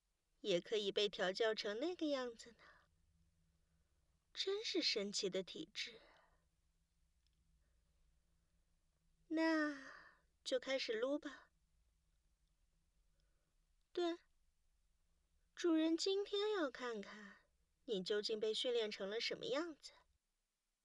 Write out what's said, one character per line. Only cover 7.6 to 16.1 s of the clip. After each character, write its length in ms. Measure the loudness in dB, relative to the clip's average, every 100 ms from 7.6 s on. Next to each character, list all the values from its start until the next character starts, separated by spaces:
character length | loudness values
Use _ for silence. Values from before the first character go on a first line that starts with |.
| _ _ _ _ _ _ _ _ _ _ _ _ _ _ _ _ -4
那 840 | 0 2 2 0 -4 -12 -18 -20 -20 _ _
就 160 | -4 -2
开 180 | 0 0
始 140 | 0 0
撸 180 | 0 0
吧。 300 | -4 -12 -18 _ _ _ _ _ _ _ _ _ _ _ _ _ _ _ _ _ _ _ _ _ _ _ _
对， 260 | 0 0 0 _ _ _ _ _ _ _ _ _ _ _ _ _
主 180 | 0 4
人 240 | 6 6 4
今 280 | 2